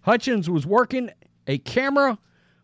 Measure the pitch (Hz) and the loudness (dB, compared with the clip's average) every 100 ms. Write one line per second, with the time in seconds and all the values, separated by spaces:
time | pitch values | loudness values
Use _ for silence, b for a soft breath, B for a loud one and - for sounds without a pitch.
0 | - 233 269 226 165 170 143 220 247 262 | 0 0 2 -2 0 -2 2 2 2 -2
1 | 240 - _ _ - 135 - - 269 277 | -6 -12 _ _ -6 -6 -2 -2 0 2
2 | 277 214 _ _ _ _ | 0 0 _ _ _ _